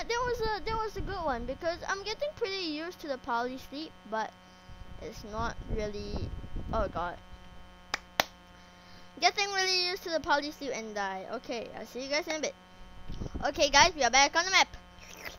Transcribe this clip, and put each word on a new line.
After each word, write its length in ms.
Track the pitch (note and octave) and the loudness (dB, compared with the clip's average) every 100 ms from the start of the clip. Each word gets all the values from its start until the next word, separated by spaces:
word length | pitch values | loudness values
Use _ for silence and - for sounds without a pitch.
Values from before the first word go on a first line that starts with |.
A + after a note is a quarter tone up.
| F#4 | 0
there 100 | A#4 | 0
was 220 | B4 A#4+ | 0 2
a, 240 | A4 G4+ | 0 0
there 120 | G#4 A4+ | 0 0
was 200 | A4 G4 | 0 -2
a 40 | |
good 240 | F#4 G4 | -4 -2
one 200 | D#4 A#3+ | 0 0
because 340 | A#3+ C4+ E4+ E4+ - | -2 -4 -2 -2 -2
I'm 160 | G4 | -2
getting 240 | G4 G#4+ D5 D#5+ | -2 -2 -4 -2
pretty 300 | G4 G4 E4+ | -2 -2 -2
used 340 | D4+ E4+ - | -2 -4 -6
to 80 | D#4 | -4
the 100 | B3+ | -4
Pauli 400 | C4+ A#3 B3 C4 | 0 0 0 -4
sleep, 320 | - C#4 D#4 - G#3 | -8 -8 -10 -12 -4
but 200 | A3 G#3+ - - - - - - - | -2 -2 -6 -18 -18 -16 -14 -12 -10
it's 220 | D#3 - G#3 | -10 -10 -6
not 240 | A3 A#3 - - | -2 -2 -2 -2
really. 540 | A3 G#3+ G#3 G3+ - - - - - - | 0 0 -2 -4 -2 -2 -4 -6 -4 0
Oh 160 | A3 G3 | 0 0
God. 280 | E3 F3 - - - - - - - - - - - - - - - - - - - - - | 0 -4 -4 -12 -16 -14 -16 -16 -18 -8 -8 -2 -2 -2 -8 -20 -20 -18 -18 -16 -16 -14 4
Getting 280 | F4 G#4 G4+ | 4 6 2
really 360 | F#4+ F#4+ F#4 F4+ | 4 4 4 2
used 160 | F#4+ | -2
to 60 | F4+ | -2
the 100 | D#4+ | -2
Pauli 320 | E4 D4 D4 | 2 2 2
sleep 180 | - C#4 | -6 -4
and 200 | - A3 | -4 -4
die. 320 | G#3 G3 F#3+ - | -4 -2 -4 -6
Okay, 360 | A#3+ - A#3 - F3+ | -8 -6 -6 -6 -10
I'll 80 | A#3 | -10
see 180 | A#3+ | -8
you 60 | C4+ | -2
guys 180 | D4 F4 | -2 0
in 80 | D#4 | -2
a 40 | |
bit. 140 | C4 - - - - - - - - - | -4 -6 -14 -16 -14 -10 -8 -6 -4 -2
Okay, 260 | C#4 D4 C#4+ | 0 4 8
guys, 220 | C#4 E4+ D#4+ | 10 10 8
we 80 | |
are 60 | A#3 | 6
back 260 | C4 C#4+ D#4+ | 8 8 6
on 80 | |
the 60 | F4+ | 6
map. 180 | F#4 C#4+ - - - - - - | 6 6 2 -16 -18 -16 -12 -12